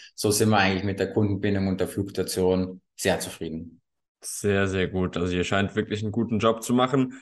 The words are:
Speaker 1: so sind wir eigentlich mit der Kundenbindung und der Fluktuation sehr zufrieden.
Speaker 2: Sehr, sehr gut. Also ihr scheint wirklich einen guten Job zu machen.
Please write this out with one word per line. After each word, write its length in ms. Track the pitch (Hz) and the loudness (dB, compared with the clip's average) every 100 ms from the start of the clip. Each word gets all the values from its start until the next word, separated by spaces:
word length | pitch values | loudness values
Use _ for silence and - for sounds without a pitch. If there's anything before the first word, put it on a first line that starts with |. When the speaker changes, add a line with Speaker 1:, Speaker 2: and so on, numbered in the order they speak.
| - | -18
Speaker 1:
so 160 | - 104 | -4 0
sind 200 | 101 110 | 2 4
wir 80 | 104 | 6
eigentlich 260 | 95 95 | 4 2
mit 160 | 98 95 | -2 -2
der 120 | 95 | -2
Kundenbindung 560 | 113 104 95 104 98 98 | 0 0 0 0 0 0
und 120 | 92 | 0
der 80 | 92 | -2
Fluktuation 920 | - 98 - 90 95 92 92 92 - _ - | -4 -4 -4 -4 0 2 2 0 -8 _ -4
sehr 220 | 98 85 | -2 0
zufrieden. 600 | - - 82 80 87 - _ _ _ _ | -4 -8 -8 -8 -10 -16 _ _ _ _
Speaker 2:
Sehr, 460 | - - 101 98 98 | -14 -4 0 2 2
sehr 220 | 95 90 | 0 0
gut. 280 | 92 90 - | 0 -2 0
Also 180 | 90 | 0
ihr 100 | 90 | 0
scheint 300 | 87 98 101 107 | 0 0 0 -2
wirklich 260 | - 104 | -2 -4
einen 100 | 107 | -4
guten 260 | 110 110 107 | -2 -2 2
Job 240 | 113 113 | 2 2
zu 120 | - | 0
machen. 400 | 123 127 135 127 - | 2 2 2 0 -4